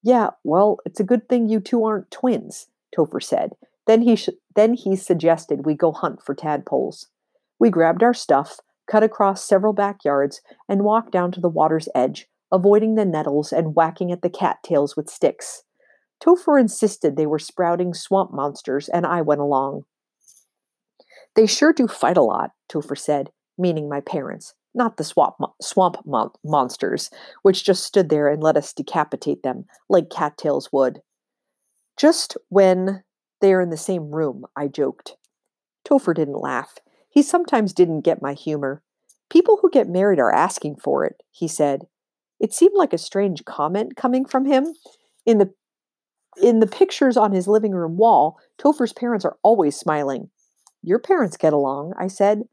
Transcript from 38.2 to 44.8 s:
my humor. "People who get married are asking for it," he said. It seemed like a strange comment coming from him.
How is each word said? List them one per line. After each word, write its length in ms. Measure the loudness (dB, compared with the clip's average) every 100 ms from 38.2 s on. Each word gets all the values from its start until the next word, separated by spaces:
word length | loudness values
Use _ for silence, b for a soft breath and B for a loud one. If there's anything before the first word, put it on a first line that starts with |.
my 120 | -6
humor. 500 | -8 -8 -6 -6 -8 _ _ _ _ _
"People 280 | 2 4 4
who 80 | 4
get 200 | 2 2
married 300 | 0 2 2
are 120 | 2
asking 440 | 2 0 -2 -10 -8
for 280 | -2 -2
it," 200 | -2 -6 _
he 160 | _ -8
said. 400 | -2 -2 -2 -8 _ _ _ _ _
It 140 | -6
seemed 220 | 4 4 4
like 180 | 0
a 40 | -2
strange 480 | -4 -2 -2 -4 -10
comment 500 | -6 -4 -2 -6 -4
coming 300 | -2 -2 -2
from 200 | -2 2
him. 300 | 0 0 -8